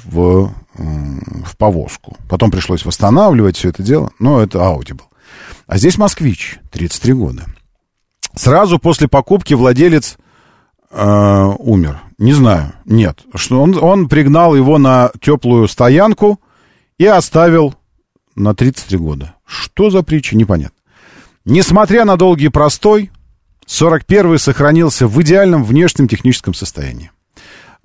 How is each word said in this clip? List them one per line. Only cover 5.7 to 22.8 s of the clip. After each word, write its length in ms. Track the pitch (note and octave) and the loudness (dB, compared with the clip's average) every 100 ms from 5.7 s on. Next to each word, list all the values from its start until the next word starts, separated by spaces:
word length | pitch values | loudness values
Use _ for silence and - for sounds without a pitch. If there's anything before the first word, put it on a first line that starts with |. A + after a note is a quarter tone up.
| G2 | 0
здесь 220 | D3 G3 | 0 2
«Москвич», 600 | G#3 - C#3+ F2 - - - | -2 -2 -4 -4 -10 -18 -16
тридцать 320 | - E2+ - | -10 -8 -4
три 100 | B2 | -2
года. 320 | C3 E2 B1 - - _ _ _ _ _ _ - | -2 -4 -8 -14 -18 _ _ _ _ _ _ -18
Сразу 440 | - - D#3 G3+ E3+ | -4 0 2 2 0
после 280 | E3+ D#3 C#3+ | 0 0 0
покупки 460 | C#3 - G3 - | 0 0 -2 0
владелец, 640 | C3+ B2+ B2 F3 D#3 - - _ _ _ _ _ _ _ | 0 2 2 2 2 -2 -12 _ _ _ _ _ _ _
э, 600 | G#2+ G#2 G#2 G2+ G2+ G2 G2+ | -4 0 2 2 2 0 -2
умер. 420 | - G2+ D#2 C#2 - - | -2 0 0 -6 -16 -2
Не 160 | G#2+ | 2
знаю, 400 | C#3+ A#2+ F2+ C#2+ - - | 4 2 2 -4 -10 -2
нет. 340 | A2 F#2+ - _ | 0 0 -4 _
Что 260 | F#2 - B2+ | -12 -4 0
он, 160 | D3+ F#3 | 0 2
он 300 | E3 G3 D3+ | 0 0 0
пригнал 480 | C#3+ C#3 D#3 F3 C#3+ | 0 2 2 4 2
его 220 | C3 D#3 | 2 2
на 320 | C#3 B2+ B2 - | 4 2 0 -2
теплую 480 | - D3 B2 A#2+ G#2+ | -2 -2 2 2 2
стоянку 720 | - A#2+ D3 G#3+ G#3 G#3 G#3 _ _ _ _ _ - | 0 2 4 2 2 0 -2 _ _ _ _ _ 0
и 80 | |
оставил 680 | F#3+ F#3+ - D#3+ E3+ E3 D3 - _ _ _ _ _ | 2 2 2 2 2 2 0 -4 _ _ _ _ _
на 200 | - G2+ | -4 -4
тридцать 320 | G2+ B2 B2+ - | 0 -2 -4 -6
три 100 | F#2+ | -6
года. 380 | D#2+ C#2+ C#2+ - | -4 -8 -12 -20
Что 460 | - - - - G#3 | -18 -16 -8 -2 0
за 120 | F#3 | 0
притча, 340 | E3+ D#3 - G#2+ | 0 -4 -2 0
непонятно. 420 | G#2 F2 C#2 - _ _ _ - _ _ | 0 -2 -6 -14 _ _ _ -20 _ _
Несмотря 600 | - E3 - F#3 G#3 A3+ G#3+ | -2 0 2 2 2 2 2
на 100 | F#3 | 2
долгий 320 | F#3 E3 D3 | 2 2 0
простой, 640 | C#3+ D3 - | 0 0 0